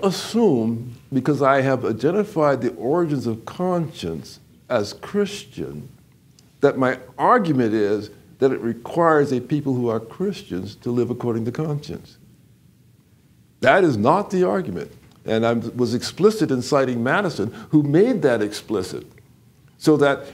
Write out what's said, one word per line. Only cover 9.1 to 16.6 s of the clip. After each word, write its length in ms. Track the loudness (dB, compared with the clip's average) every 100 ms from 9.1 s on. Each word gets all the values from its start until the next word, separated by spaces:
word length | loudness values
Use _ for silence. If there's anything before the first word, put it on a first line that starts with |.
| 4 2
a 80 | -2
people 340 | -2 -4 -2
who 140 | 0 0
are 100 | -2
Christians 760 | -6 -6 -6 -6 -8 -8 -8 -10
to 160 | -4
live 180 | -2 -2
according 360 | -2 -4 -2 -4
to 60 |
conscience. 680 | -4 -4 -4 -8 -14 -14 -20 -20 _ _ _ _ _ _ _ _ _ _ _ _ 0
That 220 | 4 6
is 140 | 4 4
not 320 | 2 2 0
the 140 | 0
argument. 480 | 0 0 -4 -8 -10 -16 -20 -14 -4
And 200 | 0 2
I 80 |
was 400 | 0 -4 -4 -2
explicit 580 | -2 -6 2 2 2 -2
in 100 | -2